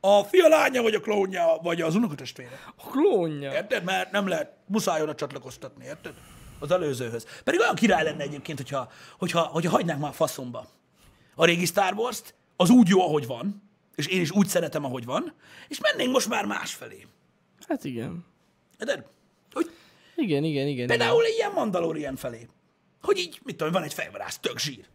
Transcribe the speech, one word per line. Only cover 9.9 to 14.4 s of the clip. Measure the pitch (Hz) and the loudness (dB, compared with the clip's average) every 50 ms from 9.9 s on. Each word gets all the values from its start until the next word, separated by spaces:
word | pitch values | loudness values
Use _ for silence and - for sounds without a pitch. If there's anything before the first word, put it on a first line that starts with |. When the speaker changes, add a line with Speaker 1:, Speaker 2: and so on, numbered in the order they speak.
| 151 135 | -2 -2
Speaker 1:
már | 151 143 127 | -4 -6 0
faszomba | - 160 147 - - 131 123 120 110 - - _ _ _ _ _ _ _ - _ _ _ _ _ | 0 -2 -2 -2 -8 -12 -10 -12 -12 -14 -16 _ _ _ _ _ _ _ -20 _ _ _ _ _
a | - 170 | 2 2
régi | 170 170 175 180 | 2 2 2 0
Star | 170 175 208 196 185 196 | 0 0 0 0 0 0
Wars-t, | 208 226 247 - - - - - _ _ _ _ | -2 -4 -4 -4 -8 -14 -18 -20 _ _ _ _
az | _ 180 180 | _ 6 8
úgy | 240 254 226 | 10 10 10
jó, | 170 196 185 | 8 6 4
ahogy | 185 160 151 151 135 | 4 4 0 -2 -2
van, | 123 127 117 123 202 202 - _ _ _ _ _ _ _ | -4 -8 -6 -6 -8 -8 -10 _ _ _ _ _ _ _
és | - 143 | -8 -4
én | - 185 185 | -2 0 0
is | 170 147 | 0 2
úgy | 185 208 | 2 2